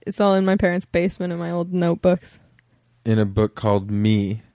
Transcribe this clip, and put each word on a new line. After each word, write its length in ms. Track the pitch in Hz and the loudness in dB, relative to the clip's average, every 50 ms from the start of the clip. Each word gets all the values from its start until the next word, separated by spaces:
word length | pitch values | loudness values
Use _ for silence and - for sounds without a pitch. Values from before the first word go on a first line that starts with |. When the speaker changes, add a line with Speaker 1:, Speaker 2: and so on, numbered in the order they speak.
| - | -12
Speaker 1:
it's 120 | - 190 - | -8 -2 0
all 120 | 208 202 190 | 2 2 2
in 100 | 190 190 | 2 2
my 100 | 190 190 | 2 0
parents' 300 | 196 214 180 175 185 - | 2 2 0 0 -2 -6
basement 460 | - - 170 175 196 - - 180 180 170 | -4 -2 -2 -2 -2 -4 -6 -8 -6 -6
in 40 | |
my 140 | 170 170 170 | -6 -6 -6
old 220 | 175 175 170 180 180 | -4 -4 -4 -4 -2
notebooks. 680 | 180 175 170 170 - - 180 180 175 - - - - _ _ _ _ _ _ _ _ _ _ _ _ - | 0 0 0 0 2 2 0 0 0 -4 -14 -20 -20 _ _ _ _ _ _ _ _ _ _ _ _ -2
Speaker 2:
In 140 | 113 110 | 0 2
a 80 | 110 107 | 2 2
book 300 | 98 95 107 107 104 - | 0 0 0 0 0 -2
called 340 | - - 107 101 101 95 104 | -2 0 0 0 0 0 -2
Me. 520 | 104 104 104 110 110 104 101 95 107 110 - _ | -2 0 2 2 2 2 0 -2 -4 -8 -10 _